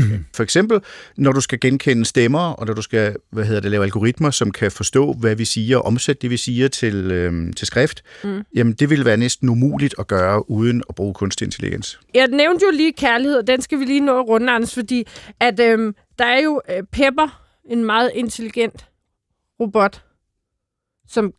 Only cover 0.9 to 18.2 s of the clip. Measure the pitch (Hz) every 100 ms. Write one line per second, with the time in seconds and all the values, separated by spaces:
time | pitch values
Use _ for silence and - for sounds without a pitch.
0.9 | - - - 139 135 - 120 131 135 147
1.9 | 117 110 131 117 143 175 - 110 107 -
2.9 | 113 104 101 _ 110 107 104 101 104 98
3.9 | 101 110 - 151 - 110 - 104 - 104
4.9 | 131 143 123 113 110 110 117 110 127 -
5.9 | 123 - 139 123 120 - 120 131 - 113
6.9 | 101 95 90 90 85 85 - - 120 151
7.9 | - - - 202 196 - 123 117 110 143
8.9 | 151 120 107 123 - 127 117 139 139 139
9.9 | - 101 95 92 104 - 110 117 120 -
10.9 | - 101 92 98 - 101 - 95 95 -
11.9 | - _ 247 262 277 311 359 392 302 311
12.9 | - 269 233 277 269 214 262 - 294 262
13.9 | 277 285 254 233 226 254 233 233 247 214
14.9 | 247 214 - - - 240 202 233 226 214
15.9 | - _ - 240 254 311 285 - 185 190
16.9 | - 269 269 311 - _ _ - 233 220
17.9 | 220 247 240